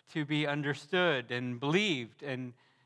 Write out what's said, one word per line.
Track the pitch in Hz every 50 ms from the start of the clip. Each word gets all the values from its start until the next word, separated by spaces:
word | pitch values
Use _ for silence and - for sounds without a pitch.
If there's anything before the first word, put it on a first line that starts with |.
| _ _ -
to | 160 147
be | 143 151 147 151 143
understood | 143 147 143 143 143 147 - - 185 180 180 170 147 127 120 117
and | 123 123 127 123 123 117
believed | 135 143 160 196 214 208 156 127 117 107 - - -
and | 143 131 127 127 123 120 _ _ _ _ _ _